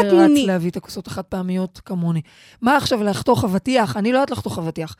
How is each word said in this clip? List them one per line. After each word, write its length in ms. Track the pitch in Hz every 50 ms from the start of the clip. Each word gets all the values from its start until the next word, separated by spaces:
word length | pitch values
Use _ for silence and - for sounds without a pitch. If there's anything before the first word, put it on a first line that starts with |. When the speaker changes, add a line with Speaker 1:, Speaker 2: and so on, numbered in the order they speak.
| 202
Speaker 1:
קטנוני. 400 | - 370 339 339 311 294 285 277
Speaker 2:
להביא 240 | 190 185 180 165 175
את 80 | -
הכוסות 300 | 190 - - - 202 180
החד 140 | - - 190
פעמיות 600 | 190 - - 190 185 180 185 185 185 185 - - -
כמוני. 360 | - 196 180 170 170 165 160 151 _ _ - - - - _
מה 160 | - 240 277
עכשיו, 260 | 285 - - 262 220 208
לחתוך 400 | 202 190 107 - - 240 - -
אבטיח? 540 | 208 180 190 - 247 262 254 220 160 123
אני 140 | 214 196 226
לא 60 | 247
יודעת 140 | 262 277 -
לחתוך 260 | 269 - - 208 202 208
אבטיח. 360 | 165 160 160 175 160 156 -